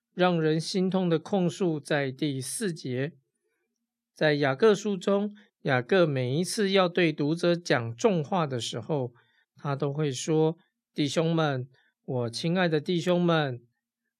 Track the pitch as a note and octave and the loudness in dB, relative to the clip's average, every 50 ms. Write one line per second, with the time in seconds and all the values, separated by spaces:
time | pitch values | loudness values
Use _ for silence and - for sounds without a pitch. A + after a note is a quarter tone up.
0 | _ _ _ - F3+ F3+ F3 E3 D#3 D#3 D#3 E3 D#3+ - - G3 F#3 F#3+ F3+ F#3 | _ _ _ 2 2 2 4 2 2 2 0 0 -2 -2 -2 -2 0 0 0 0
1 | F#3+ F3 E3 D3+ D#3+ - G3+ G3 F3+ E3+ E3+ - G3+ F3 D#3+ D3+ C#3+ - D#3+ D3 | 2 2 0 0 0 -2 0 0 0 0 0 0 -2 -2 -2 -4 -4 -2 -2 0
2 | C#3 C3+ C3 C3 D#3+ D3+ C#3 C3+ C3 - - - A3+ G3 E3+ E3+ - C3+ B2 B2 | 0 -2 -4 -4 -4 -4 -2 -4 -6 -8 -6 -4 -4 -4 -4 -6 -6 -6 -4 -4
3 | C3+ D#3 F3 _ _ _ _ _ _ _ _ _ _ _ _ _ _ _ _ _ | -4 -4 -6 _ _ _ _ _ _ _ _ _ _ _ _ _ _ _ _ _
4 | _ _ _ - D#3+ D#3 D3+ C#3+ D3 C3+ C3+ C3 - A3 G#3 G3 - G#3+ G2+ F3+ | _ _ _ 0 2 2 2 2 2 0 2 4 4 4 4 4 0 -2 -4 -2
5 | - - G3 G3+ G#3 G#3 G#3 - - _ _ _ - D#3+ C3+ B2+ B2 - F#3+ F#3+ | 0 0 0 0 0 -4 -6 -12 -20 _ _ _ -2 0 0 0 2 2 4 4
6 | F3 D#3 C#3+ C3 B2+ B2 C3 D#3 F#3 F3+ - - G#3 F#3+ G3 G3 F#3 F3 E3+ - | 4 4 2 0 -2 0 0 -2 -2 -2 -2 -2 0 2 4 2 2 2 2 2
7 | F3+ D#3+ D3+ - D3+ C#3+ E3 E3+ - F3 F3 E3+ F3 - D#3 C3 A#2 A#2 A2+ - | 2 2 2 0 0 0 0 2 2 0 0 0 0 0 0 0 0 -4 -4 0
8 | - A#3 F#3+ E3+ D3 - G3+ F3+ E3 C#3+ C3 A#2+ A2+ - - C3 G2 - E3 C#3+ | 2 2 2 2 0 0 -2 -2 0 -2 -2 -6 -6 -6 -8 -10 -6 -4 -4 -4
9 | B2+ A#2 - _ _ _ _ _ _ _ _ _ - D3+ C#3 C3+ D3+ C#3+ C#3 D3 | -4 -4 -8 _ _ _ _ _ _ _ _ _ -8 -6 -4 -4 -4 -4 -2 -2
10 | D#3 D3 C3 B2+ - - D#3+ D#3 D#3 D#3+ E3 - _ _ _ _ _ _ _ - | -4 -4 -4 -4 -2 0 2 2 2 2 0 -4 _ _ _ _ _ _ _ -4
11 | D3+ C#3 - F3+ E3 E3 E3+ E3 D#3+ D3 C#3 C3 B2+ C3+ _ _ _ _ _ _ | -4 -2 0 0 0 0 2 0 0 0 -2 -4 -6 -8 _ _ _ _ _ _
12 | _ - C#3 B2 A#2+ A2+ A#2 - - E3 E3+ F#3 F#3 E3+ D#3 D3+ D3+ - F3+ E3+ | _ -6 -4 -4 -4 -4 -4 -4 -2 -2 0 0 0 2 0 0 0 0 -2 0
13 | D#3 F3+ F3+ F3 F3 E3+ E3 D#3+ D3+ C#3 B2 A#2+ - _ _ _ _ _ _ _ | 2 2 2 2 2 2 2 2 0 -2 -4 -8 -12 _ _ _ _ _ _ _
14 | _ _ _ _ | _ _ _ _